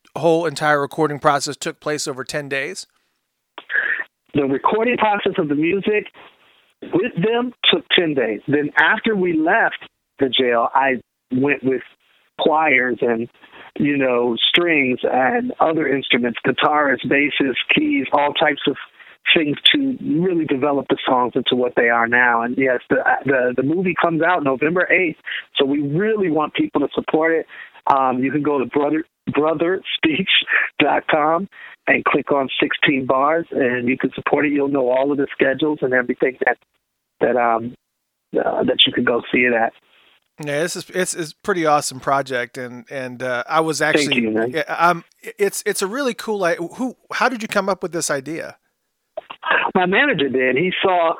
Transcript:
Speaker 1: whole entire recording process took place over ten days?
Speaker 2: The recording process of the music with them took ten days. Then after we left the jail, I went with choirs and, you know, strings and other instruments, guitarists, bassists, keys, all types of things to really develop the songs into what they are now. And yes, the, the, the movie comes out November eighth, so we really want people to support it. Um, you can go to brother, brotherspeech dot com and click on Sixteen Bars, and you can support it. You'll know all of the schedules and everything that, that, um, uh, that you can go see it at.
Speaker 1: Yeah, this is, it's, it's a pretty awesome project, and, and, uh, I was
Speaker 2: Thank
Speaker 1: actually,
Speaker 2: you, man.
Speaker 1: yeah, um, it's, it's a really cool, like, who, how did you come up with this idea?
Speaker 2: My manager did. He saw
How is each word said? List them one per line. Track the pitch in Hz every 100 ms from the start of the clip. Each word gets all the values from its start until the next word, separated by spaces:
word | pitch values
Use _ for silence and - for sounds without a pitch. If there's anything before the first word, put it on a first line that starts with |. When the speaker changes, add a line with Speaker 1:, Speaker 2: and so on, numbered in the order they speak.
| _ -
Speaker 1:
whole | 160 165 170
entire | 143 151 147
recording | 139 - 151 143
process | 151 143 147 135
took | 165 147
place | 151 151 -
over | 127
ten | 131 156 143
days? | 139 143 - - _ _ _ _ _ _ - - - - - - _ _ 147
Speaker 2:
The |
recording | 135 135 - 214 233 -
process | 220 202 202 190
of | 156
the | 143
music | 160 196 190 214 202 - - _ _ _ _ _
with | - 170 233 -
them | 214 233 247 - -
took | 185 - 185
ten | 170
days. | 139 113 104 -
Then | 147 147 -
after | 160 214 233 214
we | 180
left | 160 160 220 180 - - _ _ -
the | 135
jail, | 120 127 117 120 135
I | 135 127 - _ _
went | 127 139 143
with | 127 131 - _ _ _ _ -
choirs | 165 151 160 131 123 110
and, | 123 113 117 _ - - - -
you | 147 143
know, | 131 123 123 117 -
strings | - 175 156 131 123
and | 135 127 127 147 123 -
other | 160 165 -
instruments, | 139 - - 120 113 139
guitarists, | 123 151 151 143 123 123
bassists, | 139 143 - 139 117 -
keys, | - 151 143 131
all | - 143
types | - 151 143 -
of | 131 - - - - - 175
things | 151 139 - 214
to | 135 127 135 147
really | 185 170 151
develop | 139 147 143 -
the | 139 -
songs | 127 123 135
into | 120
what | 127 123 127
they | 120
are | 117 117
now. | 120 123 117
And | 117 123
yes, | 135 123 -
the, | 254 - - 135
the, | 135 123 123
the |
movie | 135 170 185 151
comes | 170 165
out | 165 180
November | 143 131 151 185 175
eighth, | 175 180 - - - - -
so | 139
we | 143
really | 143 151 214 214 185
want | 151 151
people | - 156 147
to | 135
support | - - 160 160
it. | 160 - - - - -
Um, | 139 131 127
you | 131
can | 147
go | 147 143
to | 120
brother, | 147 143 156 - _ -
brotherspeech | 135 151 160 170 185 - - 160 147 190 - - - - -
dot | 143 147 -
com | 160 151 165 196 - - - -
and | 139 -
click | 151 -
on | 143 131 -
Sixteen | - - - 135 127
Bars, | 131 143 165 170
and | - 127 123 120
you | 127
can | 131
support | - - 143 147
it. |
You'll | 143 139
know | 139 123
all | 127 139
of | 143
the | 139
schedules | - 139 131 151 151
and | 135
everything | 127 123 127 139 127 127
that, | 117 _ _ _ _ _ -
that, | 123 120
um, | 117 113 117 - _ _ _ _ _
uh, | - - -
that | 127 123 -
you |
can | -
go | 123 117 -
see | 135
it | 123
at. | 117 117 - _ _ _ _ _ -
Speaker 1:
Yeah, | 151 143
this | 175 180
is, | -
it's, | 185 185
it's | - 156
a | -
pretty | - 185 156
awesome | 147 - 131
project, | 143 139 131 127 120 -
and, | 123 120 113
and, | 143 131 123
uh, | 127 123 -
I | 156
was | 160 139
Speaker 2:
Thank | 151 156
Speaker 1:
actually, | 147 131
Speaker 2:
you, | 113
man. | 107 117
Speaker 1:
yeah, | 156
um, | 139 151 170 170 - _
it's, | 214 - 196 - 208
it's | 196
a | 190
really | 240 269
cool, | 214 - 208
like, | 175 175
who, | 170 - 254 - -
how | - 233
did | 247
you | 220
come | 202 196
up | 185
with | 180
this | 165 151
idea? | 147 135 160 - - _ _ _ _ _ - - - - - -
Speaker 2:
My | 190 180
manager | 196 285 190 139
did. | 123 127 127
He | 180 -
saw | 190 180 165 170